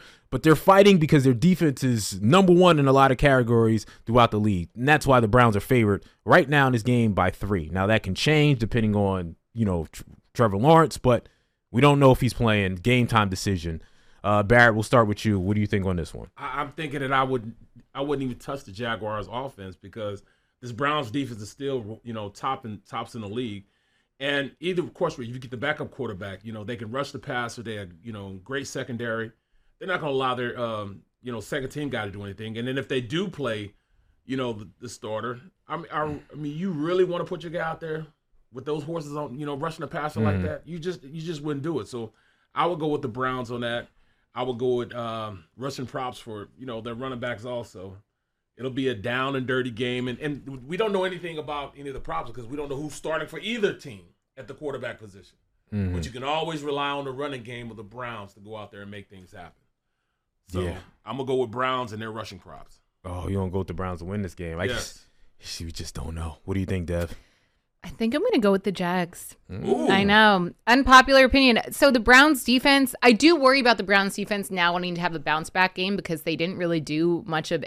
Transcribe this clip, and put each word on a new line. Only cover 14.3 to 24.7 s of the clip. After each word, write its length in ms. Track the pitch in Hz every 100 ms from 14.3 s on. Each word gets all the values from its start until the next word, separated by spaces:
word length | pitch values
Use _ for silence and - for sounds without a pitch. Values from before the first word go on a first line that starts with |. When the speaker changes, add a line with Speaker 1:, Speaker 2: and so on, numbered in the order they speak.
| 104
Speaker 1:
Barrett, 300 | 101 120 120
we'll 100 | 107
start 240 | - 123 104
with 160 | 104
you. 160 | 110 98
What 140 | 92
do 80 | 104
you 60 | 101
think 180 | 104 92
on 100 | 87
this 180 | 73
one? 140 | 57 55 -
Speaker 2:
I, 240 | 139 135
I'm 140 | 139
thinking 260 | 165 156 143
that 140 | 131
I 100 | 135
wouldn't, 320 | 135 127 110 - - 117 _ 131
I 60 |
wouldn't 240 | 143 135 131
even 120 | 110
touch 260 | - 139 -
the 80 |
Jaguars' 560 | 98 120 110 107 107 92
offense 460 | 120 135 101 95 90
because 440 | 98 113 104 98 _ _ _ _
this 120 | 120
Browns 360 | 110 143 151 113
defense 300 | 139 123 104
is 80 | 104
still, 520 | - 139 131 104 113
you 80 | 117
know, 160 | 110 104
top 380 | - 135 131 113
in, 160 | 101 _
tops 300 | 120 117 120
in 60 |
the 80 | 101
league. 340 | 113 120 101 - _ _ _ _ -
And 320 | 139 143 131 -
either, 220 | 175